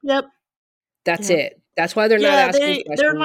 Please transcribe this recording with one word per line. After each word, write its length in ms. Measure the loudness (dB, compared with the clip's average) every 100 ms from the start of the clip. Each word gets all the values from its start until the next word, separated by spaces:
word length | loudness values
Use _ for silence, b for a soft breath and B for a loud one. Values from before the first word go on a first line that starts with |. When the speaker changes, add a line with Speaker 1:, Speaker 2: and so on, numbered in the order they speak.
Speaker 1:
Yep. 220 | -4 -4 -4 _ _ _ _ _ _ _ -6
Speaker 2:
That's 240 | -4 0
Speaker 1:
Yep. 100 | -2
Speaker 2:
it. 220 | -2 -10 _ -6
That's 200 | -4 -2
why 120 | 2
they're 100 | 2
not 100 | 4
Speaker 1:
Yeah, 180 | 4 2
Speaker 2:
asking 140 | 2
Speaker 1:
they, 220 | 0 -2 -4 -2
they're 180 | 0
not 60 | 0